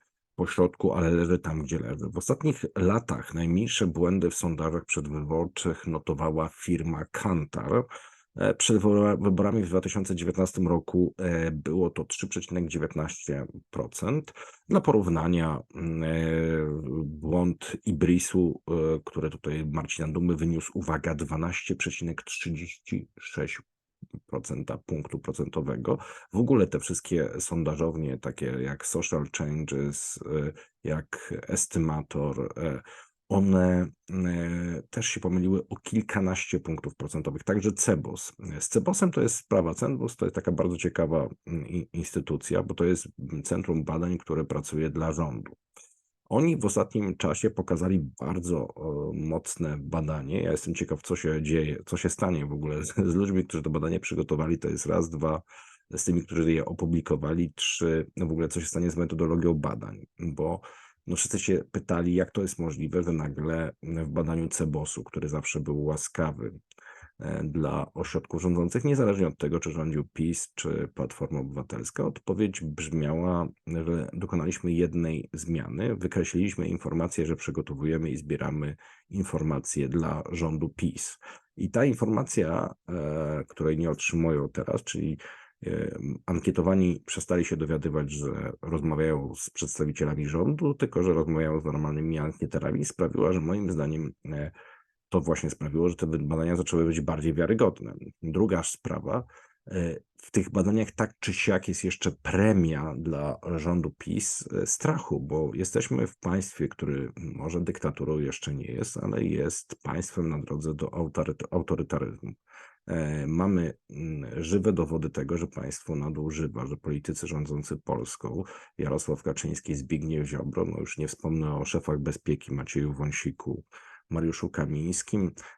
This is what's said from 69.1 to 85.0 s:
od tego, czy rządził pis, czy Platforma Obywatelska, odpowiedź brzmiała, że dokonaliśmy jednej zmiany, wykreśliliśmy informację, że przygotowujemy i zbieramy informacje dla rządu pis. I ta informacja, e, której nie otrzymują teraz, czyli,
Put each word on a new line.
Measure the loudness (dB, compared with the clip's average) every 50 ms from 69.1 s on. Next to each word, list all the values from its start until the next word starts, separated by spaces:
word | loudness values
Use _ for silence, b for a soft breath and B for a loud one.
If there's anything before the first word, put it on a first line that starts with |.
| 6 4 4
od | 2 2
tego, | 0 -2 0 0 0
czy | -2 -2
rządził | -2 -2 -2 0 0 0 -2 -2 _
pis, | 0 0 0 0 -2 -4 -8 _
czy | -6 -4 -2 -2 -2 -2 -4 -4
Platforma | -4 -6 -6 -4 -6 -4 -2 -2 -2
Obywatelska, | -4 -4 -6 -6 -6 -6 -8 -6 -6 -6 -4 -2 -2
odpowiedź | -2 -2 -4 -4 -2 2 2 2 2 2 -2
brzmiała, | -6 -6 -6 -6 -6 -2 0 0 2 2 0 2 2 2 2 2 0 -2 -6 _ _
że | -6 -4 -2 0 0 0 0 -2 -4 -4
dokonaliśmy | -6 -4 -2 -2 0 0 0 -2 -2 0 0
jednej | 4 4 4 2 2 0 0 0 0 -2 -4 -6 -10
zmiany, | -8 -4 -2 -2 -2 -2 -4 -4 -2 -2 -2 -2
wykreśliliśmy | -2 -4 -2 0 0 -2 0 0 0 0 0 0 -2 -2
informację, | -2 -2 -2 -4 -2 0 0 0 0 0 -2 0
że | 0 -2
przygotowujemy | -2 -4 -4 -4 -4 -4 -4 -4 -2 0 0 0 0 0 -2
i | -4
zbieramy | -4 -4 -4 -4 -2 -2 -2 -2 -2 -4 -4 -6 B B B B B B _
informacje | -4 -4 -2 -2 -2 0 0 0 0 0 -2 -2 -2 -2 -2 0
dla | 0 0 0 0 -2 -2 -4 -6
rządu | -2 -2 0 0 0 0 -2 -4
pis. | -2 -2 -2 -2 -2 -4 -8 -10 -10 B B B B B B B _
I | -6 -4 0
ta | 2 4 4
informacja, | 4 4 2 2 2 2 2 0 0 2 2 2 2 2 0 0 -2 -6 -10 _ -6
e, | -4 -4 -2 -2 -2 -2 -2 -2 -2 -4 -6
której | -8 -6 0 0 2 2
nie | 2 2 0
otrzymują | 0 0 -2 0 2 2 4 4 4 2 0 0
teraz, | -2 -4 -2 0 0 -2 -2
czyli, | -4 -4 -2